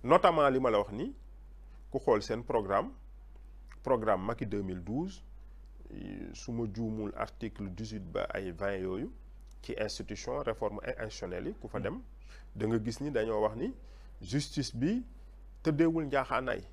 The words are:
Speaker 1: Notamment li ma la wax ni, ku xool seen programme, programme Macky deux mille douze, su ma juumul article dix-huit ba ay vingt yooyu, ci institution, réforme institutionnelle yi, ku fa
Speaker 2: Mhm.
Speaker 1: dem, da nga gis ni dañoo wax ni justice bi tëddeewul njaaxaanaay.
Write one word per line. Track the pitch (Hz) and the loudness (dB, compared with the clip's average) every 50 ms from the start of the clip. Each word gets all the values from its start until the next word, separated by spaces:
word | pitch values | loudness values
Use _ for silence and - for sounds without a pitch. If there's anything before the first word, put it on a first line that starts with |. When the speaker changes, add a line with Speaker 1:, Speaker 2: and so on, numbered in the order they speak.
| - | 8
Speaker 1:
Notamment | 120 151 180 - 185 170 160 147 139 | 8 6 10 10 8 8 10 8 8
li | 131 131 | 6 6
ma | 131 123 | 4 6
la | 110 101 | 6 6
wax | 101 101 | 4 2
ni, | 104 110 156 262 277 - - - - - - - - - - - - - - - | -2 -4 -4 -4 -6 -10 -14 -16 -16 -16 -16 -18 -16 -16 -16 -16 -16 -16 -16 -4
ku | - 135 | -4 2
xool | - - 120 104 | 6 6 6 6
seen | 104 - 113 113 117 | 6 2 -2 -2 0
programme, | - 127 117 104 95 95 101 151 262 269 - - - - - - - - - - - - - - - - - | 2 2 2 4 6 4 4 4 4 -4 -10 -16 -16 -16 -16 -18 -16 -18 -18 -16 -16 -16 -16 -16 -16 -16 -8
programme | - 131 131 117 110 107 101 92 95 | 2 2 4 4 6 4 4 4 4
Macky | 101 95 - - | 0 0 0 0
deux | 101 101 101 | 0 0 0
mille | 98 92 92 90 85 | 0 0 -4 -4 -4
douze, | 92 113 139 170 190 - - - - - - - - - - - - - - - - - - - 98 98 95 87 87 - | -2 -2 -2 -2 -2 -6 -10 -14 -14 -14 -14 -14 -14 -16 -16 -16 -16 -16 -16 -14 -12 -10 -10 -8 -8 -8 -8 -8 -10 -10
su | - - - | -10 -6 -4
ma | 117 117 117 107 | -2 -2 -2 -2
juumul | 95 110 117 110 110 110 107 101 - | 0 -2 0 0 0 0 -2 -2 -2
article | - 110 - - - 117 107 - - 101 98 | -4 -6 -6 -4 -6 -6 -6 -6 -6 -6 -6
dix-huit | 90 87 113 107 110 104 95 87 | -6 -6 -8 -6 -6 -8 -8 -4
ba | - 101 90 - - | -2 -2 -2 -2 -2
ay | - 98 92 | -4 -4 -4
vingt | 85 80 101 98 101 95 | -4 -2 -2 -2 0 0
yooyu, | 92 92 92 98 139 - - - - - - - - - - - | -2 -2 -2 -2 -4 -6 -8 -12 -16 -16 -16 -16 -16 -16 -18 -16
ci | - - - - | -8 -6 -4 -2
institution, | 107 104 - - 101 - 107 - - - 123 143 | -2 -4 -4 -6 -6 -8 -8 -6 -4 -4 -4 -2
réforme | 143 123 110 - 113 104 104 104 - - 127 - | 0 -2 0 0 0 -2 -2 -2 -4 -6 -4 -4
institutionnelle | 113 107 - - - 90 87 87 - 160 | -4 -6 -6 -6 -6 -4 -4 -4 -4 -4
yi, | 226 - | -6 -6
ku | - - | -10 -6
fa | - - | -6 -2
Speaker 2:
Mhm. | - | -2
Speaker 1:
dem, | - 160 254 - - - - - - - - - - - | -2 -2 -4 -8 -12 -16 -16 -16 -16 -16 -16 -16 -12 -4
da | - 107 | -2 0
nga | 107 113 113 107 | 2 2 2 2
gis | 117 113 - | 0 -2 -2
ni | 139 147 | -4 0
dañoo | 143 117 107 113 110 107 | 2 2 4 4 4 4
wax | 107 107 110 | 4 4 4
ni | 117 147 240 269 - - - - - - - - - | 2 -2 -2 -4 -6 -12 -16 -16 -16 -16 -16 -14 -12
justice | 104 90 101 147 147 - - 151 135 - - | -6 0 0 0 0 2 -2 -2 -2 -2 0
bi | 117 127 165 220 254 247 - - - - - - - - - - - | 2 2 4 2 2 0 -4 -12 -16 -18 -18 -18 -18 -18 -18 -16 -2
tëddeewul | - 160 156 143 165 165 165 165 156 | 0 2 6 6 6 6 6 4 0
njaaxaanaay. | 139 135 139 131 - 135 123 131 127 107 95 90 - | 4 2 2 4 4 2 0 2 2 0 -2 -4 -10